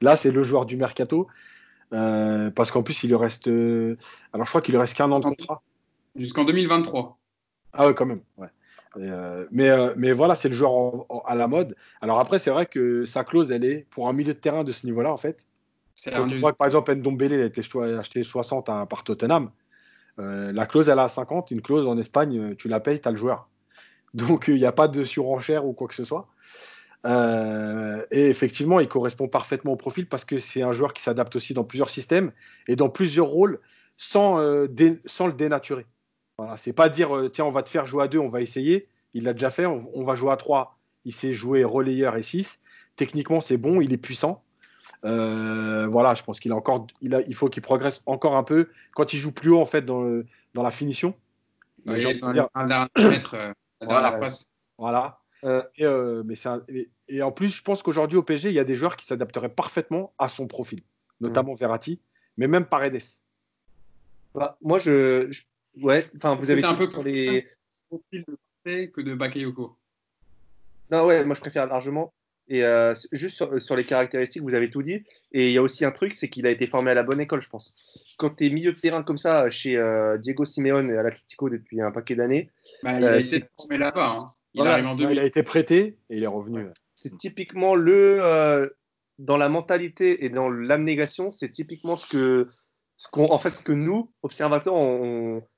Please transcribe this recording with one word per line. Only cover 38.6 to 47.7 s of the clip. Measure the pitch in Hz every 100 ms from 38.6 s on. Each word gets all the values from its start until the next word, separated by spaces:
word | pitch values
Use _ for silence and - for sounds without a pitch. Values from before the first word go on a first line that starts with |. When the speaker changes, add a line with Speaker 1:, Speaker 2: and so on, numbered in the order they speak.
| 143 190 - _ _
Speaker 1:
Il | 117
l'a | 120
déjà | 120 131
fait, | 147 180
on, | 135 117
on | 135
va | 131
jouer | 127 135
à | 135
trois. | - 139 131 _ _ _
Il | 123
sait | - 135
jouer | 113 120 135
relayeur | 123 131 135 131 131 113
et |
six. | 113 175 196 - _ - _ -
Techniquement, | - 151 139 165
c'est | - 123
bon, | 131 180
il | 139
est | 123
puissant. | - 127 147 196 _ _ _ _ - -
Euh, | 107 113 110 110 110 110 110 110 107
voilà, | 117 127
je | 117
pense | - 101
qu'il | 117
a | 113
encore, | 123 123 113 _
il | 127
a, | 131 127
il |
faut | 117 135
qu'il | -
progresse | -